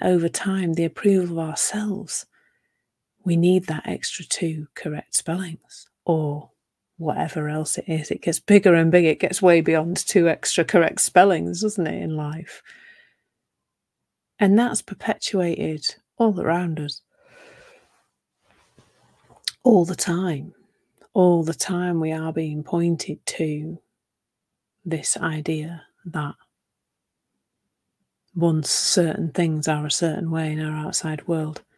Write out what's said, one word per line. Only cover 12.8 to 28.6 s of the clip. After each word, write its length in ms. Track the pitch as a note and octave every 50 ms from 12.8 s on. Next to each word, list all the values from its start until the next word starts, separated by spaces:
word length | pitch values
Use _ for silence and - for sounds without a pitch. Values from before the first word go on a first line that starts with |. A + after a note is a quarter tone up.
| - - - _ _ _ _ _ _ _ _ _ _ _ _ _ _ _ _ _ _ _ _ _ _ _ _ _ _ _ _ -
And 200 | G#3+ F#3+ G3 A3+
that's 220 | A#3+ A#3+ A#3+ -
perpetuated 1040 | - - - - - A3 G3 - - - - F#3+ F3 E3+ - - D#3 D#3+ D#3 D#3 - - - _ _ _ _
all 240 | - A#3 A3 F#3+ F3+
around 380 | E3+ E3 E3 F3+ F3+ E3+ D#3 D#3
us, 220 | D3 C#3+ - - _ _ _ _ _ _ _ - - - - - - - - _ _ _ _ _ _ _ _ _ _ _ _ _ _ _ _ _ _ _ _ _ _ _ _ _ _ _ _ _ _ _ _ _ _ - - _ -
all 220 | B3 A3 F3+ E3+
the 100 | F3 E3+
time. 580 | - - F#3+ E3+ F3+ F#3+ F3 D3+ C3+ D#3 - - _ _ _ _ _ _ _ _ _ _ _ -
All 300 | G#3 F3+ F3+ F3 E3+ D#3+
the 100 | D#3+ D#3
time 460 | - - - F3+ F3 F3+ F3+ E3+ E3
we 120 | D#3+ D#3+
are 220 | D#3+ D#3 D#3+ D#3+ D#3+
being 300 | E3 D#3+ D#3 D3+ D3+ D3+
pointed 600 | - F3+ E3+ E3+ E3+ E3 - - - D3 - -
to 540 | - - - D#3+ D#3 D3+ D3+ D3+ D#3+ E3+ - _ _ _ _ _ _ _ _ _ _ _ _ _ _ _ _ _ _ _ _ -
this 320 | E3+ D#3+ D3 - - -
idea 640 | - E3 D#3+ D#3 D#3 D3 E3 D#3+ D3+ D#3 E3 E3+ D#3+ - _ _ _ -
that 300 | F3 D#3 D#3 D3 D3 - _ _ _ _ _ _ _ _ _ _ _ _ _ _ _ _ _ _ _ _ _ _ _ _ _ _ _ _ _ _ _ _ _ _ _ _ _ _ _ -
once 380 | F3 E3+ E3+ D#3 D#3